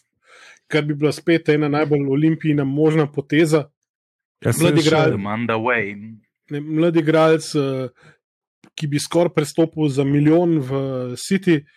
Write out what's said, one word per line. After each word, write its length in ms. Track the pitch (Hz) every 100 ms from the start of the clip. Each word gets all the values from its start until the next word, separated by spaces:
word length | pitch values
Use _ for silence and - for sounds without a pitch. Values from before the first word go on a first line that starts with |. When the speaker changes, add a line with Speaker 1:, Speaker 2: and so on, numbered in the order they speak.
| _ _ _ - - -
Speaker 1:
kar 180 | - 156
bi 120 | 147
bila 160 | 147 147
spet 380 | 135 - 165 165
ena 200 | 151 151
najbolj 380 | 147 147 147 139
Olimpijina 580 | 139 156 156 156 147
možna 420 | 139 139 156 156 147
poteza. 600 | 147 - 147 160 156 - _ _ _ _ _ _ _
Speaker 2:
Ja, 100 | 113
Speaker 1:
Mlad 20 |
Speaker 2:
saj 180 | 117 170
še 80 | 156
Speaker 1:
igralec. 320 | 151 156 135
Speaker 3:
Amanda 400 | 104 101 110 117
Way. 400 | 113 120 120 101 101 110 110 _ _ -
Speaker 1:
Ne, 100 | 147
mlad 360 | 151 156 170 165
igralec, 520 | 156 160 160 160 151
eh, 360 | 151 135 131 127 - - _ _ _ _ _ _
ki 140 | - 156
bi 120 | 143
skoraj 340 | - 165 170
prestopil 560 | - 147 - 160 156 151
za 160 | 135
milijon 540 | 139 147 147 165 175 160
v 100 | 127 139 135 131 123
City, 500 | 123 - 196 190 151 147